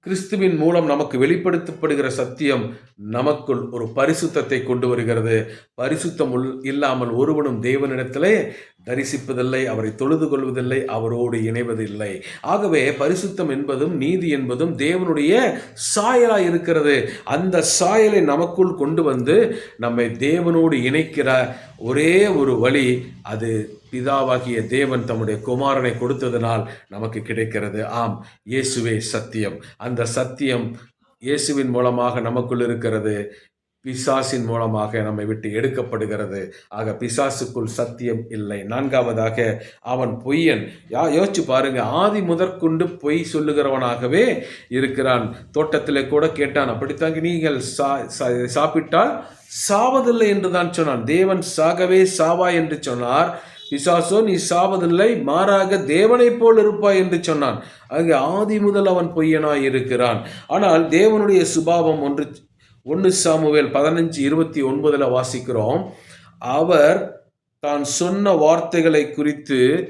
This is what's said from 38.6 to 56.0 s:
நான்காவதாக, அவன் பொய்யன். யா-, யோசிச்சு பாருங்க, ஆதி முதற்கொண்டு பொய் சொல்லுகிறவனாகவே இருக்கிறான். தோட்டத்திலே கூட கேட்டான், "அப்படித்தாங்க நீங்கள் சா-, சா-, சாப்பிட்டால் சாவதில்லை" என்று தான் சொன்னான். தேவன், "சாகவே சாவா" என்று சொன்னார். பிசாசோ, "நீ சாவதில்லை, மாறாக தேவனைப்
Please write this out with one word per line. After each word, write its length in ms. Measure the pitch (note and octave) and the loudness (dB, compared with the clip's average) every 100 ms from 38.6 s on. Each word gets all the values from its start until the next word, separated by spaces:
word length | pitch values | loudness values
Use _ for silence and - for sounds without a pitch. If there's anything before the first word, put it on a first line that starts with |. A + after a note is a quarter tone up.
நான்காவதாக, 1000 | G2+ A#2+ C#3 C3 A#2+ A2 A2 A2+ A#2 A2+ - - | -6 -6 -2 0 0 0 -2 0 -2 -2 -10 -16
அவன் 300 | - B2+ B2 | -8 -4 -4
பொய்யன். 580 | G#2+ B2+ D3+ D#3+ A2+ - - - | -4 -2 2 2 0 -4 -14 -8
யா-, 220 | A#2 D#3+ D3+ | -2 0 2
யோசிச்சு 260 | G3 F#3 C#3+ | 0 -2 0
பாருங்க, 360 | C3 C3+ C3 | 0 0 -2
ஆதி 400 | A2 D3 G3+ G#3 | -2 0 2 0
முதற்கொண்டு 640 | F3+ E3+ F#3 - E3 D#3+ E3+ | -2 0 -2 -2 -2 0 -2
பொய் 400 | - C#3+ E3 E3 | -4 -2 -2 -2
சொல்லுகிறவனாகவே 1120 | D#3+ G3 D3 C#3 C3+ B2 A#2+ B2 E3 B3 E3 - - - | -2 0 0 0 0 -2 -2 0 2 2 0 -8 -18 -6
இருக்கிறான். 680 | B2 C3+ C3 C3 B2 A2 A#2 - | -2 -2 0 2 2 0 -8 -6
தோட்டத்திலே 560 | D3 D#3 D3+ - C#3 C3 | -4 0 -2 0 -2 0
கூட 220 | D3 D#3 | 2 0
கேட்டான், 400 | D3+ C#3 D3 C3+ | 0 -2 0 -2
"அப்படித்தாங்க 500 | A2 C#3 D3+ D#3+ D#3+ | -4 -6 -4 -4 -2
நீங்கள் 400 | E3 E3+ D#3+ C3+ B2 - | -2 -2 -2 -2 -6 -4
சா-, 320 | C#3 C#3 A2+ - | -2 -2 -6 -6
சா-, 240 | B2+ B2 | -2 -2
சாப்பிட்டால் 840 | B2 C#3+ D#3 D#3+ D#3 E3 A3+ - - - - - - | -2 0 0 -2 0 2 2 -2 -12 -20 -16 -8 0
சாவதில்லை" 580 | G3+ B3 C4+ A#3+ A#3 G#3+ | 2 2 2 2 2 2
என்று 240 | G3 F3+ | 2 0
தான் 220 | F3+ E3+ | 0 -2
சொன்னான். 300 | F3 D#3 B2 | -2 -2 -2
தேவன், 380 | A#2 E3 F#3+ F#3 - - | 0 2 2 0 -2 0
"சாகவே 500 | D#3+ E3+ F3+ F#3 F#3 F3+ | 0 2 4 6 4 2
சாவா" 340 | D#3+ F3 F3+ | 2 2 2
என்று 260 | E3+ D#3+ D3+ | 2 0 -4
சொன்னார். 640 | C#3 B2 A#2+ C#3 E3+ - - - - | -6 -4 0 2 0 -2 -16 -20 -8
பிசாசோ, 520 | C#3+ F3 E3+ E3 G3+ | -2 2 2 2 2
"நீ 120 | A3 E3+ - | 2 0 0
சாவதில்லை, 720 | F3 F#3+ F#3+ E3+ E3+ A3 A#3 | 2 2 2 2 4 4 2
மாறாக 540 | C#3 D#3+ G3 G3 F#3 F#3+ | 0 2 4 4 2 0
தேவனைப் 600 | C3+ D#3+ | 2 4